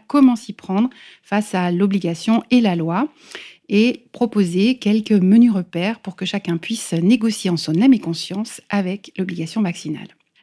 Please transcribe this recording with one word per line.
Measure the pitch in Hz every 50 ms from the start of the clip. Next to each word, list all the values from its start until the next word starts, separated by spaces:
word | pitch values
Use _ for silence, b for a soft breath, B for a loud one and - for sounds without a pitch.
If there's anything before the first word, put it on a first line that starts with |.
| _
comment | - - 294 269 254 240
s'y | 226 - - -
prendre | _ - - 185 202 233 254 B B B B B B B
face | - 196 208 214 - -
à | 185 180 180
l'obligation | 175 175 196 202 196 190 180 170 170 - - 220 226 233 - -
et | 254 247
la | 233 196 175
loi, | 170 156 165 170 202 285 - B B B B B B B B B B B -
et | 202 208 220 247 - - _ _ -
proposer | - 247 220 - 208 196 170 175 185 202 247 262 254
quelques | - 208 214 220 214 - 214
menus | 196 180 185 208 233 240 240 208
repères | 190 175 - - 170 180 208 226 -
pour | - 202 -
que | - 190
chacun | 185 - 196 - 175 170
puisse | 165 - - 226 - - - 175
négocier | 165 170 196 247 233 214 226 208 - - 190
en | 175 160
son | - 156 156 175 226
âme | 277 254
et | 208
conscience | - 170 165 165 - - 185 202 226 - - - - -
avec | 202 202 185 180 190 202 - - _ -
l'obligation | 190 185 175 175 165 165 - 226
vaccinale. | 101 87 87 - - - 156 - 101 - _ _ _ _ _ _